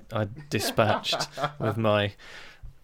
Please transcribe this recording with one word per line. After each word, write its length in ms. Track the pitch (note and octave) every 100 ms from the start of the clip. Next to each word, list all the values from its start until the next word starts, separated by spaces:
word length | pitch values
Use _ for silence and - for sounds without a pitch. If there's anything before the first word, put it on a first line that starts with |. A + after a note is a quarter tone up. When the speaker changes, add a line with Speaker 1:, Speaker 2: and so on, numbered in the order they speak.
| -
Speaker 1:
I 140 | A2+ G#2+ B2+ D3+
dispatched 800 | A2+ - - A2+ - - E3+ - -
Speaker 2:
<laughs> 160 | C#3+ -
Speaker 1:
with 160 | B2 G#2+
my 380 | A2+ G#2 G2+ - - - - - - -